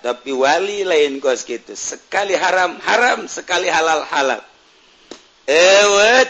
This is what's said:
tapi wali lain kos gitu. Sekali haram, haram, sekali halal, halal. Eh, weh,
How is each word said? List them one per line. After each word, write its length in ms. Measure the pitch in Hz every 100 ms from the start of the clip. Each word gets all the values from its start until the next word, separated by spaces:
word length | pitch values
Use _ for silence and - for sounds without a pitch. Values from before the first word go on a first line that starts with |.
tapi 320 | 120 123 139
wali 560 | 131 135 160 196 202 185
lain 320 | 160 147 135
kos 240 | 139 120
gitu. 320 | - 117 - 104
Sekali 560 | - 131 _ 190 202
haram, 480 | 175 180 185 180 165
haram, 480 | - 214 247 226 190
sekali 400 | - - 175 180
halal, 400 | 160 160 156 139
halal. 320 | 160 135 110 - _ _ _ _ _ _ - _ _
Eh, 400 | - 151 175 196
weh, 400 | 208 202 214 247 254